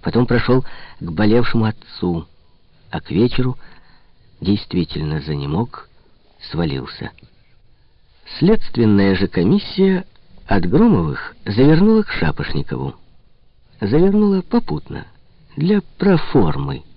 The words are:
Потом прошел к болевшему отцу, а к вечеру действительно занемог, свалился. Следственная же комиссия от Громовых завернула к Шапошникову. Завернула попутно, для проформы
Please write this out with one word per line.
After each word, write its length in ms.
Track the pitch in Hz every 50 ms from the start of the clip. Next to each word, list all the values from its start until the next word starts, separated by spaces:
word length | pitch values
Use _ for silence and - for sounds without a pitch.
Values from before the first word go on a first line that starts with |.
Потом 240 | - 90 - 113 123
прошел 400 | - 123 117 - - 123 131 131 - - - - - - -
к 120 | - 85
болевшему 540 | 80 90 107 104 110 120 117 - - 120 110
отцу, 600 | 110 107 - - - - - - 92 85 82 82 _ _ _ _ _ _ _ _ _ _ _ _ -
а 100 | - 80
к 120 | - -
вечеру 440 | 73 87 117 127 - - 123 127 127 - - - - - - _ - - _ _ _ _ _ - _ -
действительно 800 | - 90 101 104 - - - 92 85 - - 76 76 76 76 76
занемог, 680 | 71 76 76 71 69 71 73 92 117 117 - - - _ _ _ _ _ _ _ _ _ _ _ - -
свалился. 640 | - 78 85 78 67 67 64 - - - - - - - - - _ _ _ _ _ _ _ _ - _ _ _ _ _ _ _ _ _ - - - -
Следственная 760 | 147 185 220 214 - - - 120 117 107 104 98 98 98 95
же 120 | 92 101
комиссия 760 | 92 - 95 87 101 180 208 - - - - 190 190 190 180 185 - _ - - _ - - -
от 180 | - 107 98 -
Громовых 720 | 90 101 156 226 240 190 98 85 78 67 - - - - - -
завернула 560 | - 101 107 131 147 160 160 180 220 220 220
к 80 | 214 -
Шапошникову. 840 | - - - 78 73 - - - - 73 69 - - 64 65 67 - - - - - - _ _ _ _ _ _ _ _ _ _ - -
Завернула 600 | 113 98 113 156 180 196 196 214 214 202 196 190
попутно, 640 | 185 - - 240 - - 156 151 - - - - - - - - _ _ _ _ - _ -
для 260 | 139 147 180 214 202 - - - -
проформы 840 | - 202 185 160 - - - 139 101 80 71 71 69 69 - - - - -